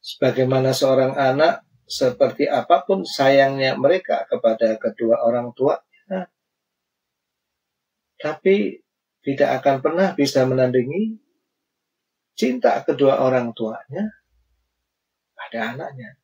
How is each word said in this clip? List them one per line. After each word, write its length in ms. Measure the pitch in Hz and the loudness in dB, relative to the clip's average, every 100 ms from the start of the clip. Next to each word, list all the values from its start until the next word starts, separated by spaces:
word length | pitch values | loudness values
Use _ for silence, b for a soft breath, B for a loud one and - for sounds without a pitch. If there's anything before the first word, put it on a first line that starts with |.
Sebagaimana 640 | - - 131 127 127 131 131 | -18 -2 -2 0 0 2 0
seorang 440 | 131 135 131 131 139 | 0 2 2 2 0
anak 480 | 131 139 160 - _ _ _ | 0 2 2 0 _ _ _
seperti 560 | - 127 - 127 - 143 | -2 -2 2 0 0 -2
apapun 560 | 131 - - - 196 | -2 2 0 2 -4
sayangnya 720 | 175 - 139 139 139 135 135 | -4 0 4 4 4 0 -2
mereka 480 | - 139 185 - - | 0 0 0 0 -4
kepada 560 | - 120 117 113 113 110 | -2 -2 0 0 -2 -2
kedua 480 | 113 - 113 117 117 | -6 -4 0 2 0
orang 240 | 120 120 | -2 -6
tuanya, 800 | - 135 - _ _ _ 190 180 _ _ _ _ _ _ _ _ _ _ _ _ _ _ _ _ _ _ | -2 -2 -2 _ _ _ -8 -8 _ _ _ _ _ _ _ _ _ _ _ _ _ _ _ _ _ _
tapi 640 | _ 151 151 190 196 202 - _ _ _ _ - | _ -10 -2 0 2 0 -8 _ _ _ _ -6
tidak 320 | 139 139 131 | 0 0 2
akan 240 | 139 135 | 0 2
pernah 320 | 151 170 190 | 0 0 0
bisa 320 | 175 139 139 127 | 0 0 2 2
menandingi 720 | 127 127 127 123 170 220 220 _ _ _ _ _ _ _ _ _ _ _ | 2 2 2 -2 -4 -4 -6 _ _ _ _ _ _ _ _ _ _ _
cinta 480 | - 247 247 - - - | -4 -2 2 0 2 -2
kedua 320 | 139 139 - | 2 2 4
orang 320 | 131 127 120 | 2 0 -2
tuanya 560 | - 110 113 - 156 214 _ _ _ _ _ _ _ _ _ _ _ _ | -6 -8 -8 -12 -8 -8 _ _ _ _ _ _ _ _ _ _ _ _
pada 400 | - - 117 113 | -20 -14 -10 -10
anaknya. 400 | 131 - 131 110 _ | -10 -14 -14 -20 _